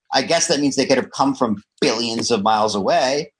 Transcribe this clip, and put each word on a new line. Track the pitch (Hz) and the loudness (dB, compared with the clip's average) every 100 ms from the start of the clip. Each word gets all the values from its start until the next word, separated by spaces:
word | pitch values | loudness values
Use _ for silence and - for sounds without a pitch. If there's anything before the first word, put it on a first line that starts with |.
| - | -4
I | 131 | -2
guess | 113 165 - | 0 0 0
that | 143 | 0
means | 143 - | 0 0
they | 131 | 2
could | 127 | 2
have | - | 0
come | - 135 135 | 0 0 0
from | 120 101 - _ | -2 -2 -8 _
billions | 147 113 117 113 - | -2 -2 -4 -4 -2
of | 113 | 0
miles | 104 107 107 | 2 2 0
away. | 104 104 170 131 143 - | 0 0 0 0 -2 -6